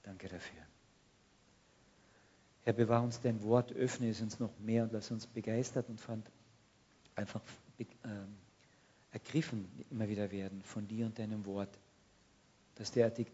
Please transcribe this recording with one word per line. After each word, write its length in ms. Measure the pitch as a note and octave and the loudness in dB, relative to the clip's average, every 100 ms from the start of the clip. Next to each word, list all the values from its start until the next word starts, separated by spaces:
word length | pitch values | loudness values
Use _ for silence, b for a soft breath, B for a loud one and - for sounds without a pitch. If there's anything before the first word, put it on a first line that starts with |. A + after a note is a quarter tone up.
Danke 260 | G2+ F#2+ F#2+ | -14 -12 -10
dafür. 320 | F2 - - - - _ _ _ _ _ _ _ _ _ b b b b b b b b _ | -10 -12 -14 -20 -20 _ _ _ _ _ _ _ _ _ b b b b b b b b _
Herr, 100 | - | 2
bewahr 300 | A2 A2+ A#2 | 4 6 6
uns 160 | A#2+ A#2 | 4 2
dein 220 | B2 A2 | 0 2
Wort, 280 | G#2 A#2+ A#2+ | 6 6 6
öffne 360 | - B2 - A#2+ | 0 0 2 0
es 120 | G#2+ | 0
uns 180 | A2 - | -2 -2
noch 180 | A2+ - | -4 -4
mehr 240 | G#2+ A2+ | 2 2
und 100 | A2+ | 4
lass 180 | A2 - | -2 -4
uns 140 | A2+ - | -6 -6
begeistert 640 | A#2 G#2+ A2+ B2+ C3 A#2+ | -6 0 0 0 -2 -4
und 100 | A2 | -8
fand-, 300 | - A2 G#2+ - - - _ _ _ - - - | -6 -8 -8 -20 -20 -20 _ _ _ -20 -10 -6
einfach 260 | G2+ G#2+ - - - - | -6 -6 -10 -18 -20 -12
be-, 80 | A#2 - | -12 -8
ähm, 320 | A#2+ G2+ G2 G2+ F#2 _ b b b b b | -8 -8 -8 -14 -20 _ b b b b b
ergriffen 560 | - - D#3 D#3 A2+ F2+ - - | -10 0 0 2 -2 -6 -10 -8
immer 180 | A2+ G#2+ | -2 0
wieder 240 | G#2 G2+ | 2 0
werden 300 | G2 F#2+ G2 | -2 -4 -6
von 240 | F#2+ A2+ G2+ | -8 -6 -4
dir 180 | A2 A2+ | -2 -2
und 120 | A2+ | -2
deinem 280 | G#2+ G#2+ G2 | -4 -4 -2
Wort, 320 | G2 G2 - - _ - _ _ - _ _ _ - | -4 -4 -8 -20 _ -20 _ _ -20 _ _ _ -10
das 160 | G#2+ | 0
derartig 360 | B2 A2+ A2+ A2+ | 6 6 6 -4